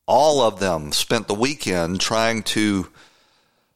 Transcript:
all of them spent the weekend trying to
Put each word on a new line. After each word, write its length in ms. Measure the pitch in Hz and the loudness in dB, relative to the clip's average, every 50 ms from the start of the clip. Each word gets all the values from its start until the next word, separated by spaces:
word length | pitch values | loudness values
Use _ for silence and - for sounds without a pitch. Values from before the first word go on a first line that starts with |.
| - | -4
all 360 | - 110 123 147 156 147 139 | 2 2 4 4 4 4 4
of 180 | 120 110 95 87 | 2 2 2 0
them 320 | 98 95 85 80 76 73 | -2 -2 -2 -2 -4 -4
spent 380 | - - - - 123 117 101 - | -4 -4 -2 -2 -2 -4 -2 -2
the 40 | 104 | -2
weekend 680 | 104 120 139 151 - - 110 92 87 85 82 92 92 | -2 -2 -2 -2 -4 -4 -2 -2 -2 0 -2 -2 -4
trying 420 | - - 113 110 113 113 113 110 104 | -2 -2 0 0 0 0 0 -2 -4
to 460 | - - 113 107 104 101 95 87 - _ - - _ _ _ _ _ _ _ _ _ _ _ _ _ _ | -4 -2 0 0 2 0 0 -2 -6 _ -20 -20 _ _ _ _ _ _ _ _ _ _ _ _ _ _